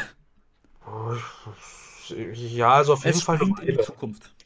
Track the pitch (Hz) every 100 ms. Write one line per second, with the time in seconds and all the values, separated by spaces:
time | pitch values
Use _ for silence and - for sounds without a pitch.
0 | - _ _ _ _ _ _ _ - 110
1 | 113 120 117 - 110 101 - - - -
2 | - 113 98 117 120 120 117 135 143 139
3 | 160 170 165 160 190 202 160 131 107 -
4 | 113 107 - _